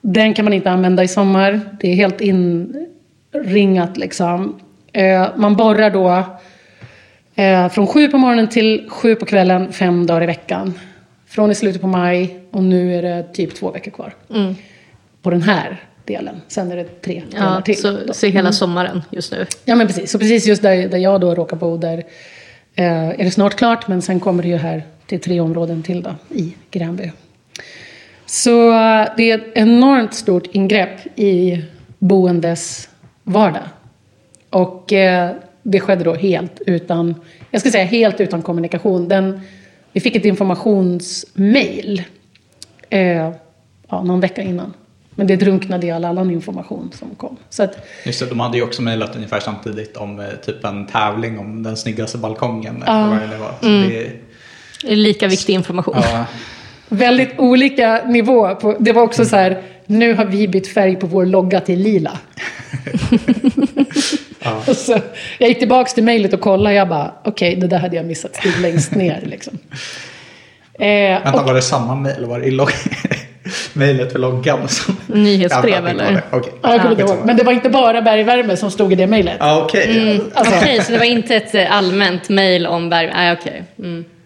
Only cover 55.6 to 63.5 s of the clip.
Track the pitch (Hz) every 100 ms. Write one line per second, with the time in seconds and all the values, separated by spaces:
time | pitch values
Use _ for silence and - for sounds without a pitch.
55.6 | 175 180 180 156 - 117 120 - - -
56.6 | - - - 202 247 254 262 - 254 247
57.6 | 269 269 226 226 254 240 226 254 202 196
58.6 | 208 214 220 226 226 233 220 202 185 185
59.6 | - - - 214 233 208 208 196 208 190
60.6 | 185 - 190 185 175 185 180 190 180 185
61.6 | - 180 202 202 151 - - - - -
62.6 | - - - - - 226 - 240 269